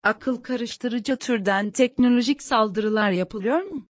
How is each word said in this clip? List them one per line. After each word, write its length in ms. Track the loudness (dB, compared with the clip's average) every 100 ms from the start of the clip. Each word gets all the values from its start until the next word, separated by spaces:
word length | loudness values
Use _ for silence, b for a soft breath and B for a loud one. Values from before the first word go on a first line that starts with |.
Akıl 340 | -2 -2 -4 -6
karıştırıcı 760 | -6 -6 -6 -6 -4 -4 -2 -4
türden 560 | 0 0 2 0 -2
teknolojik 720 | 0 0 4 4 4 2 -2
saldırılar 680 | 0 2 2 0 -2 0 2
yapılıyor 500 | 0 -2 -4 -2 -2
mu? 260 | -2 -12 -14